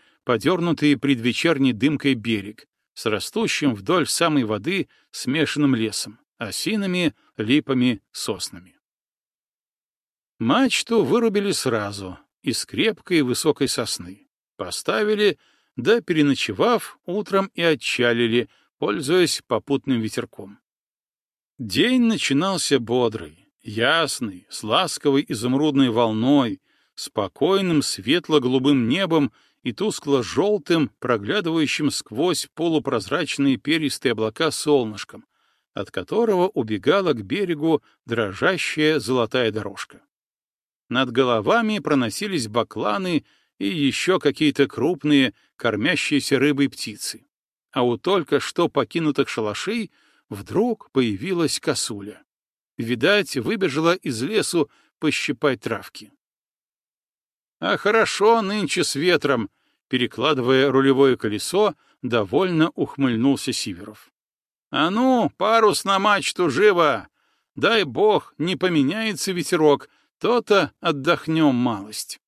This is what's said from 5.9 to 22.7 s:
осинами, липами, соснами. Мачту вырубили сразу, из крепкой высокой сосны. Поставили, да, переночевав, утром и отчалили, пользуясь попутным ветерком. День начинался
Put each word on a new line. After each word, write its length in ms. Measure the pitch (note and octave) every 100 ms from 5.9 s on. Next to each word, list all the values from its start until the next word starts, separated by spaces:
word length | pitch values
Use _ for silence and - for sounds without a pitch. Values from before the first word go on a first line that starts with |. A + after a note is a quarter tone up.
| - - G#2 _ _
осинами, 800 | G#2 - E3 G#3+ G3 F3+ E3 - _ -
липами, 640 | G#2+ D3 - B2+ B2 A2+ _
соснами. 680 | - - F#2+ - F2 F#2 _ _ _ _ _ _ _ _ _ _ _ _ _ _ _ _ _
Мачту 640 | A2+ F#3+ C4+ - - A3+
вырубили 480 | C3+ A3 A3+ G3+ G3+
сразу, 640 | - C3 A2+ G#2 G2 F#2+ - _ _
из 220 | - A2+
крепкой 580 | - - G#3+ - - E3+
высокой 440 | B2+ B2 D#3+ - C3
сосны. 640 | - - - F2 - _ _ _ -
Поставили, 800 | G2 - - G#3+ G#3 G#3 G#3 D3+ _ _ _
да, 260 | - A#2+ A#3
переночевав, 1000 | D3+ D#3+ D3 C3 - G2+ G3 A#3 - - -
утром 440 | F#3+ G3+ G3 F#3+
и 80 | -
отчалили, 840 | E3+ D#3 - - A#2+ A#2 A#2 A#2 A2+ _ _ _
пользуясь 640 | D#3+ G3+ C3+ F#3 E3+ - -
попутным 520 | A2+ - C#3 - A#2+
ветерком. 600 | A2 - A2+ - G2+ G#2 _ _ _ _ _ _ _ _ _ _
День 440 | A2+ A2 A3 B3+
начинался 760 | A3+ G3+ - C#3 F#3+ F3+ -